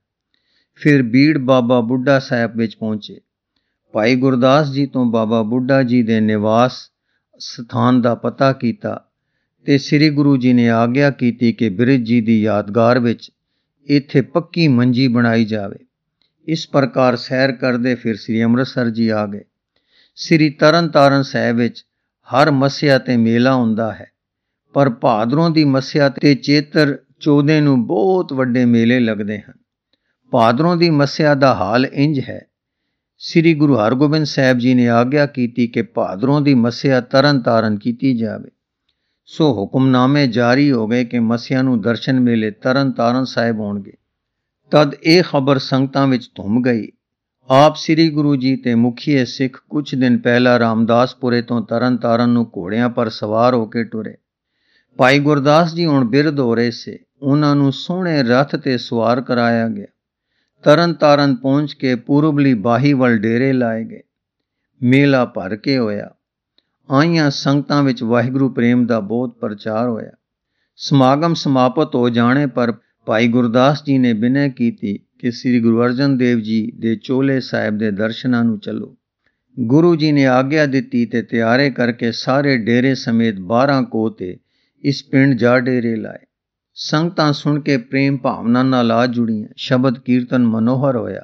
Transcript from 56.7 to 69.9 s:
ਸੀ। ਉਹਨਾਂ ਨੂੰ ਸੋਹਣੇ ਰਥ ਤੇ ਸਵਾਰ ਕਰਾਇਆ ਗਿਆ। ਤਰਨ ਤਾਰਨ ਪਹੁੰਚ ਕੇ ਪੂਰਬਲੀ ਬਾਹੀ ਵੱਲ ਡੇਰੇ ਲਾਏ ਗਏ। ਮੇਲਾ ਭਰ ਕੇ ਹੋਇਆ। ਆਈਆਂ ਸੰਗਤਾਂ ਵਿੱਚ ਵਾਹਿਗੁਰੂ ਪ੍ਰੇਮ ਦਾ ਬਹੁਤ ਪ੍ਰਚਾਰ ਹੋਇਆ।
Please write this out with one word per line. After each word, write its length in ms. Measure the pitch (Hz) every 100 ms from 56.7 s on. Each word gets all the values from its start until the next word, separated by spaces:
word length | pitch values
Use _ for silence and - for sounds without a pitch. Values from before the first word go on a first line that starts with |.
ਸੀ। 260 | 117 139 - _ -
ਉਹਨਾਂ 340 | 135 147 147
ਨੂੰ 180 | 143 139
ਸੋਹਣੇ 500 | 135 - 180 175 151
ਰਥ 320 | 120 127 147
ਤੇ 220 | 147 139 120
ਸਵਾਰ 440 | - 117 110 123
ਕਰਾਇਆ 460 | 120 120 117 117 113
ਗਿਆ। 200 | 101 101 _ _ _ _ _ _ _
ਤਰਨ 300 | 175 156 170
ਤਾਰਨ 420 | 151 151 143 143
ਪਹੁੰਚ 380 | 123 135 143 143
ਕੇ 220 | - 131
ਪੂਰਬਲੀ 580 | 120 - 143 156 143 139
ਬਾਹੀ 400 | 113 117 117 143
ਵੱਲ 240 | 131 127 113
ਡੇਰੇ 360 | 113 117 135
ਲਾਏ 300 | 131 117 113
ਗਏ। 180 | 113 110 _ _ _ _ _ _ _ -
ਮੇਲਾ 420 | 123 135 143 131
ਭਰ 300 | 113 104 92
ਕੇ 220 | 107 - 131
ਹੋਇਆ। 340 | 107 104 - _ _ _ _ _ _ _ -
ਆਈਆਂ 400 | 135 165 165 147
ਸੰਗਤਾਂ 520 | - 143 143 143 143
ਵਿੱਚ 200 | 135 120
ਵਾਹਿਗੁਰੂ 460 | 110 120 123 131 135
ਪ੍ਰੇਮ 360 | - 117 123
ਦਾ 140 | 117 113
ਬਹੁਤ 380 | 98 117 127 -
ਪ੍ਰਚਾਰ 500 | 107 104 113 107
ਹੋਇਆ। 220 | 123